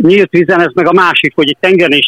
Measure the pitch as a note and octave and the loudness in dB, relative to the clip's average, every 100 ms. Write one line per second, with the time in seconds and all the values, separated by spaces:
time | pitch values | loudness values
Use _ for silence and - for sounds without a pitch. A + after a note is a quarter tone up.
0 | E3+ G3+ F#3 E3+ E3 F3+ E3+ - E3+ F3+ | 2 2 0 -2 0 0 -2 -2 0 2
1 | F3 D3+ D3 - C#3 - F#3 F#3+ E3+ C#3+ | 0 -2 -4 -4 -4 -2 0 0 0 -2